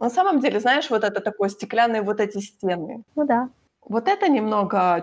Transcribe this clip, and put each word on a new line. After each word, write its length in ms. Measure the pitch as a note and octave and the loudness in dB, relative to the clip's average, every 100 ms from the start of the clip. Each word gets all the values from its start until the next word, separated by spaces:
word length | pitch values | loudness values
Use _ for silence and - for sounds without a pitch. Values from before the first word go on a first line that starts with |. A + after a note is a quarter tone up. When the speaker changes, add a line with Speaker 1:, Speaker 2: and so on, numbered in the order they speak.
Speaker 1:
На 100 | A#3+ | -4
самом 300 | D4+ F#4+ D4+ | 0 2 2
деле, 200 | C4 G3+ | 2 0
знаешь, 300 | A#3+ C#4+ D4+ | 2 0 2
вот 140 | A3 | 0
это 160 | G#3+ G#3+ | 0 -2
такое, 280 | G#3 G#3 G3 | -4 -2 -4
стеклянные 520 | G3 G3+ A3 A#3 A3 | -4 -6 0 2 2
вот 180 | G3+ G#3+ | -2 -2
эти 180 | G#3 G#3 | -2 -4
стены. 640 | G3+ - F#3+ F3 D#3 A#3 - D4+ | -10 -6 -4 -4 -6 -12 -10 -4
Speaker 2:
Ну 100 | D4 | 0
да. 220 | A#3+ B3+ _ _ _ - | 0 -2 _ _ _ -6
Speaker 1:
Вот 200 | A3 C#4+ | -2 0
это 200 | G4+ G4 | 2 2
немного, 720 | B3+ G#3+ G#3+ G3 G3+ F3+ F3 | 2 2 0 0 2 2 2